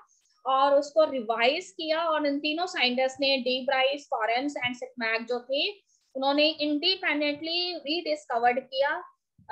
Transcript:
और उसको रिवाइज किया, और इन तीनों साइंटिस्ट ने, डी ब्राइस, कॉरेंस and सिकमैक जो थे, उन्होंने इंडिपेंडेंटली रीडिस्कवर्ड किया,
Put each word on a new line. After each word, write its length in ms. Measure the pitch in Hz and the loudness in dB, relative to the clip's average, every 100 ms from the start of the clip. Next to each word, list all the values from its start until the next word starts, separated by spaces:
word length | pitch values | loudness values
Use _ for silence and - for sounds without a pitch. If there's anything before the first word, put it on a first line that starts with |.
| - _ _ _ 254 | -12 _ _ _ 0
और 280 | 262 285 | 4 6
उसको 300 | 277 285 320 302 | 4 4 2 2
रिवाइज 600 | 269 214 226 240 311 381 - | 2 -2 2 2 2 -4 -10
किया, 260 | 311 311 | -2 0
और 240 | 339 311 294 | 0 0 0
इन 120 | 285 | 0
तीनों 280 | 302 311 359 | -2 -2 -4
साइंटिस्ट 540 | 349 254 247 262 262 | 0 0 2 0 0
ने, 160 | 269 269 | 0 0
डी 240 | 247 254 254 | 0 -2 0
ब्राइस, 400 | 262 262 285 - | 2 2 0 -6
कॉरेंस 420 | 226 220 240 285 285 247 | -4 0 0 -2 -4 -6
and 100 | 247 | -6
सिकमैक 500 | 254 - 226 226 233 | -12 -4 0 0 0
जो 120 | 240 | -6
थे, 280 | 240 277 370 403 _ _ _ | -2 -2 -2 -6 _ _ _
उन्होंने 340 | 262 269 285 302 | -2 0 4 2
इंडिपेंडेंटली 1300 | 311 302 294 349 381 359 294 294 294 320 339 359 330 | 2 -2 0 0 0 -2 0 0 -2 -4 -4 -4 -6
रीडिस्कवर्ड 840 | 277 330 320 302 - 240 240 247 | -4 -4 -2 -4 -2 2 2 2
किया, 320 | 254 269 285 330 - _ _ _ - | -4 -2 0 -2 -8 _ _ _ -2